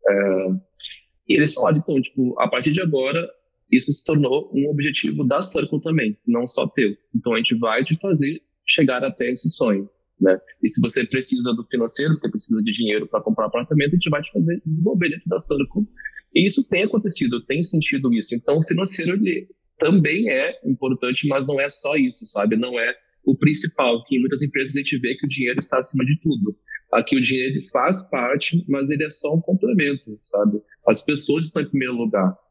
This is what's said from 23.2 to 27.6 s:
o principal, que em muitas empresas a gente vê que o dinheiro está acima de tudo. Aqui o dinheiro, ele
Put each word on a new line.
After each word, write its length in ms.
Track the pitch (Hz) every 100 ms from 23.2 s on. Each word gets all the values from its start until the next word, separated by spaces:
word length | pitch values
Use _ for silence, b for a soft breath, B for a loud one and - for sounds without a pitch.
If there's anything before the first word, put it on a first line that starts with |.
o 120 | - 135
principal, 680 | 143 151 165 - 131 117
que 120 | - 135
em 40 |
muitas 200 | 127 135
empresas 340 | 143 139 135 135
a 20 |
gente 180 | 135 135
vê 160 | 120 131
que 100 | 147
o 20 |
dinheiro 300 | 131 123 127
está 200 | - 131
acima 260 | 127 135
de 140 | 127 151
tudo. 360 | 165 127 104 - _ B _
Aqui 240 | 113 117 135
o 40 |
dinheiro, 360 | 127 131 127
ele 100 | 143